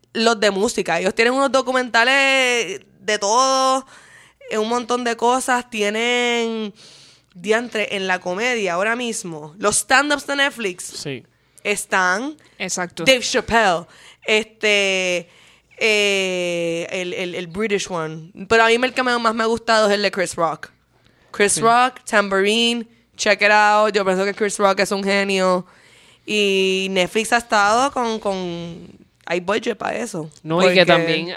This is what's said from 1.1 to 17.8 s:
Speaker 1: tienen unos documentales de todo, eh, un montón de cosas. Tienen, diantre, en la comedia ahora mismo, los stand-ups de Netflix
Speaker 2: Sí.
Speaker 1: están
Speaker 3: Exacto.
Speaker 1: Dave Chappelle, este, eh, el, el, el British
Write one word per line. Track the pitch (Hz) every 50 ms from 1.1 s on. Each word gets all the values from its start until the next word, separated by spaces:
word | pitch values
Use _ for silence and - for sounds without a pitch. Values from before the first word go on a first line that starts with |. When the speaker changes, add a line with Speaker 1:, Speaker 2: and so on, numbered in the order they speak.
| -
Speaker 1:
tienen | - 233 240 254
unos | 269 277 277
documentales | 226 262 262 247 262 254 254 247 214 233 226 247 269 277 269 269 269 262 262 247 247 240 208 165 190 - - _ _ _
de | 196 185 214 208
todo, | 202 196 220 247 262 262 262 262 262 262 262 269 262 - - - - - - - - - _ _ 285 254
eh, | 220 220
un | 214 220
montón | 240 247 240 220 240 247 247
de | 233 233
cosas. | 226 226 240 247 262 247 - 254 247 240 -
Tienen, | - 214 208 202 208 220 233 240 247 247 240 240 240 233 233 226 226 220 220 202 196 - - - - - - - - _ _ _ -
diantre, | 180 175 202 214 226 247 233 - 220 208 - -
en | 202 190
la | 185 185 180
comedia | 180 180 180 190 226 254 247 233 202 180 170
ahora | 175 196 220 233
mismo, | 247 247 233 220 - - 180 165 151 151 156 151 208
los | 190 202 214 -
stand-ups | - - 262 254 285 294 294 285 277 -
de | 285
Netflix | 285 277 277 - 233 233 196 180 180 -
Speaker 2:
Sí. | - - - - 151 135 117 - _ _ _ _ _ _ _ -
Speaker 1:
están | 202 208 190 - - - 196 185 180 180 202 254 285 311 - _ _ _ -
Speaker 3:
Exacto. | 202 185 - 190 180 175 - - 165
Speaker 1:
Dave | - 262 247 214
Chappelle, | - - 247 - - 202 233 220 196 175 160 175 - - - - - - _ -
este, | - 220 214 226 220 _ - - 214 208 202 202 196 190 185 185 180 180 175 170 _ _ _ - - _ _ _ _ _
eh, | - 220 220 214 208 208 202 196 196 190 185 185 180 180 175 175 170 170 170 165 170 170 - -
el, | 190 180 180 175
el, | - 185 180 170
el | - 180 170
British | 160 190 214 220 208 190